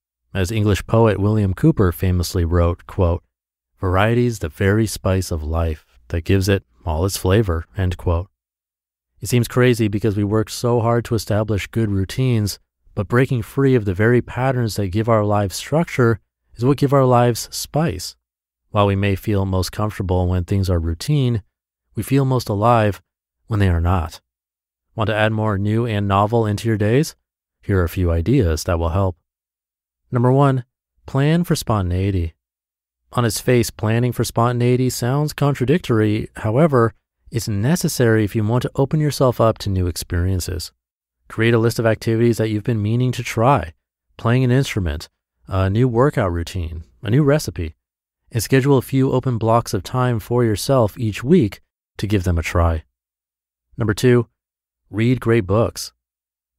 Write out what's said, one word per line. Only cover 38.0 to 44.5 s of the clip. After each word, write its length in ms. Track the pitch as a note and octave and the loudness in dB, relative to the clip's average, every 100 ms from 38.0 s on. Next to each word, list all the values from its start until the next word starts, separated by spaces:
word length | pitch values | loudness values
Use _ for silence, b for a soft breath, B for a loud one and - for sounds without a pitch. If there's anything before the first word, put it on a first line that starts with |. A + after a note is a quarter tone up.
| A#2 A2 | 2 4
if 120 | G#2 A2+ | 0 -2
you 80 | |
want 180 | G#2 B2 | 0 0
to 80 | - - | -2 -2
open 240 | C#3 D#3 | -2 0
yourself 420 | D3+ - C3 - | -2 0 0 2
up 160 | A2+ G#2+ | 0 0
to 100 | G2+ | -2
new 180 | F#2 F2+ | -2 -2
experiences. 840 | - - F2 F2+ F#2+ - E2+ - - _ _ _ _ _ | -4 -6 -2 -2 -2 -4 -8 -10 -18 _ _ _ _ _
Create 260 | - A2+ | -2 2
a 60 | A#2 | 4
list 200 | A#2 A2+ | 2 2
of 60 | A2+ | 0
activities 520 | A2 - A2+ A#2+ A2 | 0 0 2 2 2
that 120 | A2+ | 0
you've 140 | G#2+ | -2
been 180 | G2+ A2+ | -2 -2
meaning 300 | G#2 A#2 B2+ | -2 0 -2
to 100 | A#2+ | -2
try, 500 | A#2 - A#2 C3+ D#2+ - _ _ _ - | -6 0 2 2 -2 -12 _ _ _ -6
playing 260 | A2+ B2 | 0 2
an 80 | B2+ | 2